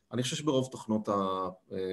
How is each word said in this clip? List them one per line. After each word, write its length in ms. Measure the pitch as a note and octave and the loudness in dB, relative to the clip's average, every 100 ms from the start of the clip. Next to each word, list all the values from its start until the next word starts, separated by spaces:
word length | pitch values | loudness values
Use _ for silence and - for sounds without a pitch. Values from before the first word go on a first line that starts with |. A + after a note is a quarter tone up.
| _ | _
אני 120 | A#2 | -2
חושב 120 | B2+ D#3 | -2 -2
שברוב 360 | D3+ C3 B2+ | 2 2 2
תוכנות 380 | - - G#2+ G#2+ | -4 -2 0 2
ה-, 400 | G2+ F#2+ F#2+ F#2 F2+ - | 2 2 0 -2 -6 -8
אה, 60 | G2 F#2 | -4 -2